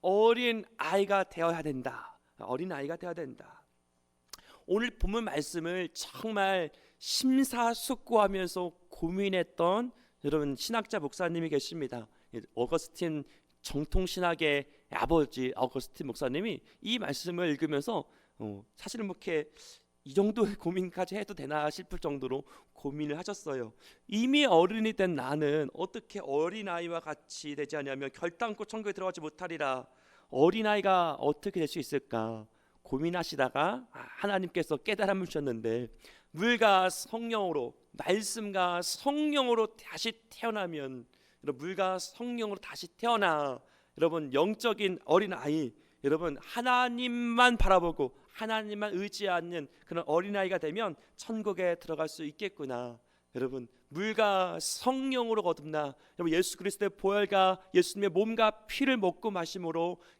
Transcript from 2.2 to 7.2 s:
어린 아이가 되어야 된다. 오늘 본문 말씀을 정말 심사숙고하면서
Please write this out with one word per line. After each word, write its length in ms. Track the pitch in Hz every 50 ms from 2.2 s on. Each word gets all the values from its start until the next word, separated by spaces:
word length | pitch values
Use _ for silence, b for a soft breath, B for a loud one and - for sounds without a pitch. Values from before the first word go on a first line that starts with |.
| _ _ _ -
어린 320 | - 98 127 135 175 185
아이가 240 | 165 139 139 143 165
되어야 180 | 170 180 175 165
된다. 500 | 165 156 131 120 - 101 - - - _ _ _ _ _ _ _ _ _ _ _ _ _ _ - B B B B B B
오늘 260 | - 180 214 240 240
본문 320 | 233 - - 185 202 233 226
말씀을 640 | 202 139 151 147 - - 170 160 170 180 185 180 156 -
정말 760 | - - - - - - 226 214 202 196 190 190 185 165 - b b b b b b
심사숙고하면서 1700 | - - - -